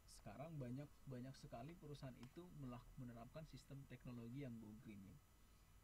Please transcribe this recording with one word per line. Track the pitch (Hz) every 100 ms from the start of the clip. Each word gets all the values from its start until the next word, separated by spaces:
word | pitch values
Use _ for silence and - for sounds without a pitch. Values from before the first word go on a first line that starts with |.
| -
Sekarang | - 107 101 160 151
banyak, | 123 131 147 - 139
banyak | 123 131 139
sekali | 135 123 139 175
perusahaan | 147 139 135 120
itu | 123 170 180 147
melak-, | 131 123 - -
menerapkan | 123 117 117 156 156
sistem | 131 - 139 139
teknologi | 160 - 120 117 131
yang | 131 113
go | 107 110
green | 123 101 95
ya. | 90 - - - - - -